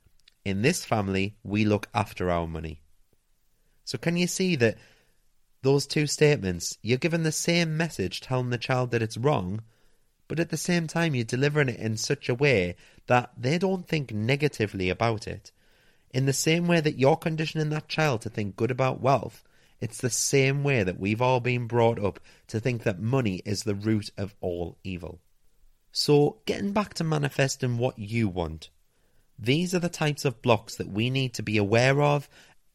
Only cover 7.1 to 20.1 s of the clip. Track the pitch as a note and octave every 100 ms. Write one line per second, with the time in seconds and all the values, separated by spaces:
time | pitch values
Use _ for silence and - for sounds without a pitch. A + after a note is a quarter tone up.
7.1 | E3+ D#3+ - - E3+ E3 D#3 E3 - F#2
8.1 | - - B2+ B2 A#2+ - B2+ B2 A#2 A2
9.1 | A2 C3+ C3 F2+ A2 - _ _ _ _
10.1 | _ - D3 E3+ D#3 - F3 D#3+ E3+ E3
11.1 | B2+ A2+ B2 C#3+ D3+ C3 - A2+ G#2+ -
12.1 | C#3+ - A#2+ C#3+ A2 F2+ E2+ - - -
13.1 | B2 A#2+ - B2 E3+ F#3+ F#3+ F3 D#3 C3
14.1 | G#2 A2 C#3 D3 - G#2 G2 F#2 F#2 A#2
15.1 | G#2+ - F2 - _ _ _ _ _ _
16.1 | C3 C3+ C3+ D#3+ E3+ F3 E3+ D3+ A#2+ C3
17.1 | D#3+ E3+ D#3+ D#3 D#3 D3+ D3+ - - D#3
18.1 | A2+ A2 - G2+ - A2+ B2 C3 - B2+
19.1 | C3 - - _ _ _ - A2+ - B2+